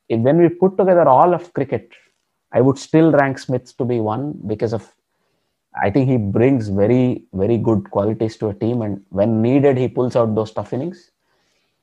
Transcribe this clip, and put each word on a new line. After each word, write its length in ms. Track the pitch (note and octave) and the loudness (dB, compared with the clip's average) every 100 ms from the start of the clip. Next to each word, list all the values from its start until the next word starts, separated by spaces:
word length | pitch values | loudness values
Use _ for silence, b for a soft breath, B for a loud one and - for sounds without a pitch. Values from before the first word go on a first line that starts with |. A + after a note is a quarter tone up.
| - | -6
if, 100 | A2+ | -2
when 180 | B2 E3 | 2 4
we 120 | E3+ | 2
put 280 | E3+ F#3+ F#3+ | 2 -2 2
together 300 | F#3+ F3 D3 | 2 4 4
all 260 | C3 F3 | 4 4
of 200 | E3+ - | 2 -4
cricket, 380 | - C3+ A2+ - _ _ _ _ _ _ | -8 -6 -6 -10 _ _ _ _ _ _
I 100 | - | 0
would 160 | C3 C3+ | 2 0
still 340 | - D#3+ E3 | 0 4 4
rank 260 | C#3+ C#3 C3+ | 4 2 -2
Smith 400 | - B2+ - - | -6 -6 -6 -8
to 80 | B2 | -4
be 140 | B2 | -2
one 340 | G#2+ A2+ D3 - G2 | -2 -4 -6 -10 -8
because 260 | G#2 A2+ | -4 -4
of, 180 | A2 - _ _ _ _ _ _ _ _ - | -4 -8 _ _ _ _ _ _ _ _ -4
I 120 | F#2+ | -2
think 180 | C#3 C3 | 0 0
he 80 | B2+ | 0
brings 520 | G2+ G#2+ B2+ C3+ G#2 | 0 2 2 2 -2
very, 560 | G2 G#2 B2 B2+ A2+ - | 0 2 2 0 -4 -8
very 240 | F#2+ G#2 A#2 | -4 -2 0
good 340 | A2 G#2+ G2 | 0 0 -2
qualities 440 | - G2+ A2 A2 - | -4 -2 -2 -6 -6
to 120 | A2 | -8
a 40 | G2 | -4
team. 260 | A2 A#2+ | -4 -4
And 220 | G#2+ G2 - | -6 -8 -8
when 320 | F#2+ A2 A2 | -2 0 0
needed, 360 | A#2 C#3 C#3 B2+ | 2 2 2 2
he 100 | B2 | -2
pulls 280 | - B2 B2 | -2 -2 0
out 180 | A2+ | 0
those 180 | G#2+ G#2+ | -2 -4
tough 220 | - G2+ | -8 -8
innings. 380 | B2 E3 F#3+ _ _ _ _ _ _ _ _ | -8 -8 -12 _ _ _ _ _ _ _ _